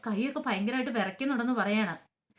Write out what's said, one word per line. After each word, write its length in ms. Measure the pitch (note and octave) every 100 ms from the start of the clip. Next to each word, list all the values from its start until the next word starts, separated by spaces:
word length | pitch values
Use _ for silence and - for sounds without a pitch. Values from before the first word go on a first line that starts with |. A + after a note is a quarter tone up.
| A3+
കൈയൊക്കെ 360 | G#3 C4 D4 B3+
ഭയങ്കരമായിട്ട് 440 | G3 G#3 C4 B3+
വിറയ്ക്കുന്നുണ്ടെന്ന് 600 | A#3 F#3+ F#3+ C4+ B3+ A#3+
പറയാണ്. 460 | A#3+ G3 G#3 G3+ D#3+ - _ _